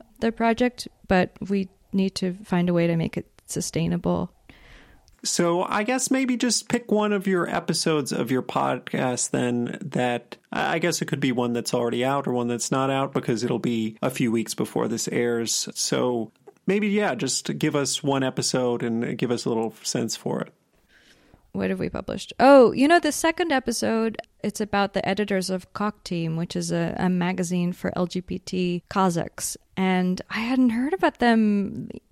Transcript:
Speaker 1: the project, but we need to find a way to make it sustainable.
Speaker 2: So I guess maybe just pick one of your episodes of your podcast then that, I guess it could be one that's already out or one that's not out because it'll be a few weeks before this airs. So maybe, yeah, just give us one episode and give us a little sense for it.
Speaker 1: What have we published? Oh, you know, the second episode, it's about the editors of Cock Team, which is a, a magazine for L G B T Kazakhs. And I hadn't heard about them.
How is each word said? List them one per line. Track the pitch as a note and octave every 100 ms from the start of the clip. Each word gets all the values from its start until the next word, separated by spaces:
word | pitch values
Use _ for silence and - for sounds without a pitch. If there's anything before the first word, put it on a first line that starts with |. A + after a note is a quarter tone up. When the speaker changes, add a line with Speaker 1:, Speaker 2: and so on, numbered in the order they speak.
| - -
Speaker 1:
the | A3+
project, | A3+ A3+ A3+ B3 - - - -
but | F#3 - - F3+
we | G3 F#3 _ _
need | F#3+ F#3+ -
to | F#3 F#3
find | - F3+ F3
a |
way | F3 E3+
to | E3
make | D#3+ -
it | - _ -
sustainable. | F3 - - E3+ F3 F3 F3 F3 - - - - - - - _ _
Speaker 2:
So | - - E3+ F3
I | - G#3
guess | A3 B3+ -
maybe | C4 B3+ A#3+
just | B3 - -
pick | A#3+ -
one | G#3 G#3
of | G3+ F#3+
your | F3+ -
episodes | F3 E3+ D#3+ E3 D3+ C3
of | D#3+ A#2+
your | B2+
podcast | - C#3 C3+ B2+ - - C3 B2 -
then | C3+ B2 A#2+ A#2+ -
that, | C#3+ C#3+ B2 A#2+ - - _
I | - D3 D#3+
guess | F3 E3
it | E3
could | C#3
be | C3+
one | B2 A#2+
that's | A#2+ A2+ B2
already | A#2+ A#2+
out | C3 C#3 C3+
or |
one | B2 A#2+
that's | A#2 -
not | C3+ C3+
out | C3+ C#3
because | C3+ - A2
it'll | A#2 A#2
be | B2 A2+ A2 A2
a | C3+
few | C3+ A#2+
weeks | A2+ A2 -
before | A2+ A#2 A#2
this | A2+ -
airs. | - A#2+ A#2 A2+ - - -
So | - C3 B2 A#2+ G#2+ _ - _ -
maybe, | G3+ G#3
yeah, | G#3 G3
just | A#2+ C3+ - - D3
give | D#3 D3
us | C3 -
one | C#3 C#3
episode | C3 C3 A#2+ C3 B2 A#2+
and | A#2 A2+ B2 B2
give | B2
us | D#3 B2+
a |
little | A2+ A2+ -
sense | - B2+ A2+ -
for | - -
it. | - _ _ _ _ _ _ _ _ - _
Speaker 1:
What | F#3+ F#3+
have | F#3
we | -
published? | - - G3 - -
Oh, | C4+ C#4 A3+
you | - C#4+
know, | F4
the | D4+
second | - E4 E4 F4
episode, | C4+ B3 A#3 G#3+ A3+ A3+ - - _
it's | G#3 -
about | G#3+ G3+ G3
the | F#3+ -
editors | G3 G#3 F#3+ F#3
of | F#3 -
Cock | - G#3 - -
Team, | F3 E3 E3
which | F3 F3+
is | E3+
a, | E3+ E3 -
a | F3+
magazine | F3+ F3 F#3 F3 F3+ F3
for | F3+ -
L | - F3
G | F#3
B | - F#3
T | - F#3 F3+ F3 -
Kazakhs. | G3+ F#3+ E3+ - - - - _ -
And | F#3+ F#3 F3+ F3+ -
I | G#3+
hadn't | A#3 C4 B3+
heard | A3+ C#4
about | F#4 D#4 -
them. | A#3+ A3+ G#3+ G3+ G3 - - - -